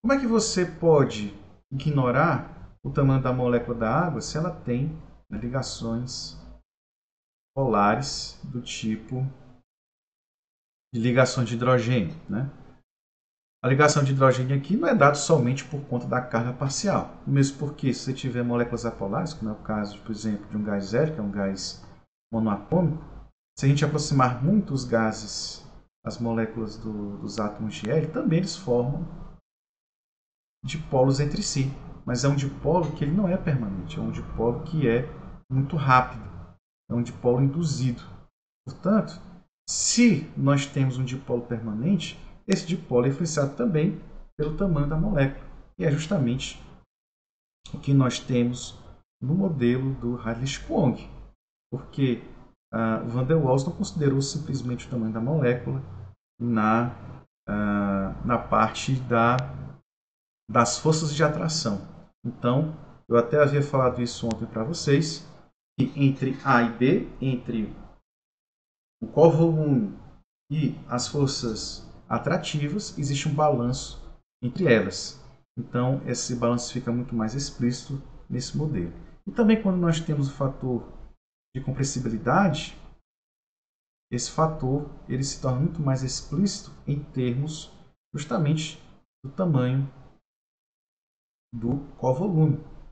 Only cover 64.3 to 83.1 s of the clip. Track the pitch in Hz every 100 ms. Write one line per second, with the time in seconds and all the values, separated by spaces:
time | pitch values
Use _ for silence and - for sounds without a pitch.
64.3 | 104 113 110 113 175 - 143 160 - -
65.3 | - - _ _ - 123 147 139 135 135
66.3 | 120 135 123 117 - 127 202 - - 135
67.3 | 123 - 113 104 - - - _ _ _
68.3 | _ _ _ _ _ _ _ 110 147 160
69.3 | 147 165 156 151 127 101 - - - _
70.3 | _ _ 156 143 - - 120 - 147 135
71.3 | - 120 107 - - - - - 113 -
72.3 | 180 - 151 147 196 - - 139 139 160
73.3 | 139 135 120 120 135 - - - - _
74.3 | _ 123 - 170 110 92 - - - -
75.3 | - _ - - 123 127 139 131 120 -
76.3 | 120 117 120 - 123 120 120 123 117 110
77.3 | 131 139 - 123 123 - 139 - - -
78.3 | 127 - 139 156 113 85 - - - -
79.3 | - 220 220 202 180 170 160 - 147 135
80.3 | - 135 135 131 120 - - - _ _
81.3 | _ _ 131 139 131 139 127 120 110 120
82.3 | 160 196 - - - - - _